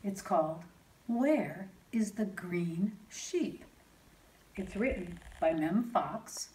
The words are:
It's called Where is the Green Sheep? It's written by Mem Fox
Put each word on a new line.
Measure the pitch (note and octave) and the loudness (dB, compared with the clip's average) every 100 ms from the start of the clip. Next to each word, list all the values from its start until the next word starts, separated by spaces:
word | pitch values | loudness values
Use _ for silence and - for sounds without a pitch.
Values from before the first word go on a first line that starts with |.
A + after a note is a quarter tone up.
It's | G3+ F#3+ | -4 -6
called | - F3 D#3 E3 - - - - - | 2 4 4 -2 -10 -20 -20 -12 -2
Where | A#3 C#4 D4+ C#3+ D#3 G3 - - | 2 4 4 2 -6 -10 -14 -4
is | A3+ G#3 | 0 0
the | - | 0
Green | G3+ - F3+ F3 E3+ E3 G#3 - - | -4 -4 -2 0 0 2 0 -2 -16
Sheep? | - - F4+ A3 - - - - - - - - - - | -12 -2 0 0 -4 -16 -20 -20 -20 -20 -20 -20 -20 -12
It's | - F#3+ | -8 -6
written | G3 C4 - F3 F3 - - | 0 0 0 -6 -10 -14 0
by | E3 | 2
Mem | E3 D#3 G3+ A#3+ | 4 4 2 4
Fox | G3+ F3+ A3 - - - | 2 0 -4 -8 -10 -10